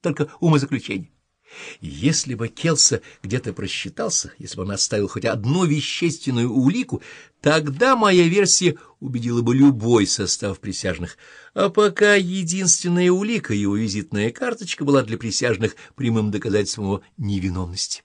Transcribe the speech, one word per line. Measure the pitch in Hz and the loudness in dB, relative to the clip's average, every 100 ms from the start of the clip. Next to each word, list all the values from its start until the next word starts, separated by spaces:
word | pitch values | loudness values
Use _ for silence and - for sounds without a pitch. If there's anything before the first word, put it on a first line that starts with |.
только | 180 143 120 - | -4 -4 -6 -2
умозаключения. | 175 151 139 131 - 101 - _ _ _ _ - - - | 2 2 0 -6 -6 -10 -10 _ _ _ _ -20 -20 -14
Если | 82 71 127 165 135 | -14 -2 0 0 -4
бы | 117 113 | -6 -8
Келса | - 165 147 - 113 - - | -4 -2 2 2 0 -6 -16
где-то | 95 120 - | -6 -4 -4
просчитался, | 95 92 - 95 - 220 - - - | -8 -8 -8 -10 -6 -4 -4 -6 -14
если | - - | -16 -8
бы | |
он | 95 | -6
оставил | 98 - 107 101 | -4 -2 -2 -2
хоть | 117 110 | -2 -4
одну | 110 107 165 180 | -2 0 2 2
вещественную | 151 131 - 175 - - 120 120 | 0 -2 -2 -2 -2 -4 0 0
улику, | 117 131 214 254 - - - - _ | 2 2 2 -4 -8 -10 -20 -20 _
тогда | 147 160 147 139 247 254 | 2 2 0 0 2 4
моя | 214 185 170 | 6 6 6
версия | 190 196 - 180 - - _ | 4 4 4 2 -2 -12 _
убедила | 135 123 117 120 | -8 -6 -2 0
бы | 117 127 | 2 6
любой | 143 123 113 120 98 | 6 6 4 4 4
состав | - 95 - 101 95 | 0 -2 -2 -4 -6
присяжных. | - 95 95 82 87 - - - - | -8 -6 -4 -4 -8 -12 -20 -20 -12
А | - 196 | -2 0
пока | 208 208 - 208 202 | 4 2 4 4 4
единственная | 180 190 175 180 190 - 175 175 180 | 2 -4 -4 -2 0 0 2 2 4
улика, | 185 208 226 - | 2 0 -4 -2
его | 104 101 101 | 0 0 0
визитная | 107 101 196 104 107 | -2 -4 -4 -2 -2
карточка, | 120 247 240 190 - 143 | -2 -6 -6 -8 -6 2
была | 139 | 2
для | 113 110 | 2 -6
присяжных | 117 101 123 101 110 - - | -4 -2 -2 -2 -4 -6 -20
прямым | - 117 113 107 | -6 -2 0 0
доказательством | 104 113 104 101 - 101 | -2 0 0 0 -4 -4
его | 98 _ - | -4 _ -8
невиновности. | 110 98 92 90 90 90 - - | -4 -2 -2 -4 -6 -8 -8 -10